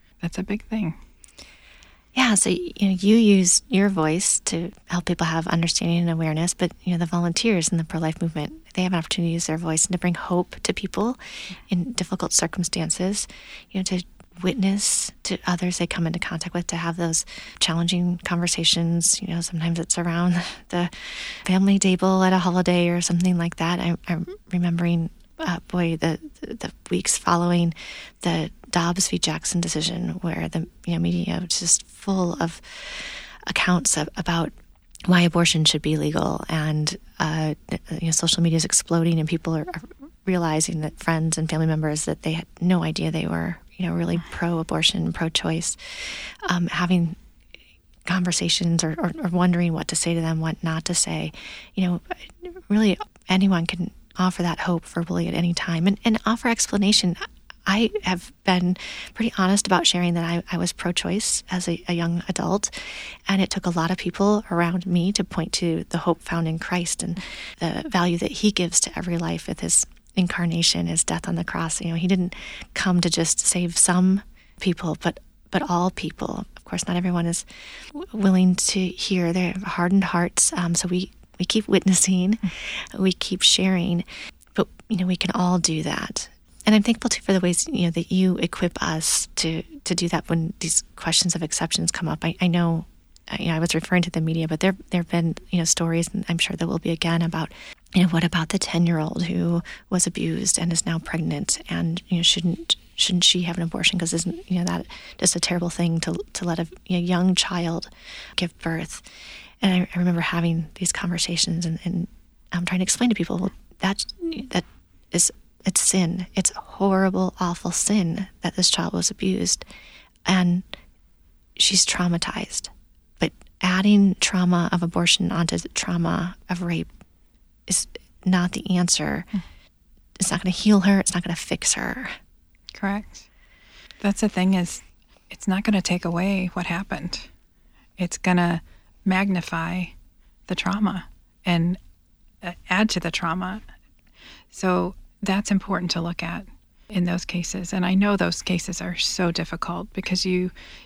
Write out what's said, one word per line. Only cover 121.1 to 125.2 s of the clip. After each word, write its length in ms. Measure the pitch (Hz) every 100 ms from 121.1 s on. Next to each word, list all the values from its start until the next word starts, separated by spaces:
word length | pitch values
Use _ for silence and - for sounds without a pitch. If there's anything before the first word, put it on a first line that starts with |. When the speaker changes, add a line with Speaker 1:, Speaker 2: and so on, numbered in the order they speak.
| _ _ _ _ -
Speaker 2:
she's 280 | - 196 -
traumatized." 840 | - 175 170 - - - - - - - _ _ -
But 120 | 175 - - -
adding 540 | 185 185 202 208 196 175
trauma 500 | - 185 180 175 170
of 100 | 170
abortion 500 | 170 175 170 -